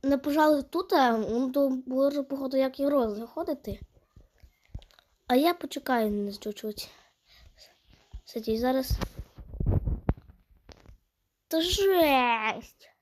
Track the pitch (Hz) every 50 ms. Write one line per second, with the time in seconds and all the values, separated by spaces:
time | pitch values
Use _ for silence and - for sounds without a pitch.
0 | - 277 277 269 269 294 285 311 302 302 302 285 269 - - 339 359 - 403 320
1 | 269 240 226 226 214 - 220 240 262 262 254 285 277 269 262 254 254 - 254 262
2 | 269 285 285 294 277 269 277 269 277 262 262 269 269 262 262 - 277 285 285 285
3 | 240 220 208 208 233 233 - 311 349 359 302 254 _ - 196 - - - _ _
4 | _ _ _ - - _ _ _ - - _ _ _ _ _ - - _ _ _
5 | _ _ _ _ _ _ 247 254 294 339 349 349 - 285 - 285 - - 262 240
6 | 220 214 208 208 202 202 202 208 - 214 208 - - 214 208 - - - - -
7 | _ _ _ _ _ _ _ - - - _ _ - - _ _ _ _ - _
8 | _ _ - - _ - - 233 220 - 220 220 240 254 262 262 262 254 - -
9 | - - - - - _ _ - - - - - - - - - - - - -
10 | - - - - - - - _ _ _ _ _ _ _ - - - - - _
11 | _ _ _ _ _ _ _ _ _ _ - 320 330 359 370 392 392 392 381 359
12 | 330 302 277 262 247 240 233 226 214 220 - - - - _ _ - - _ _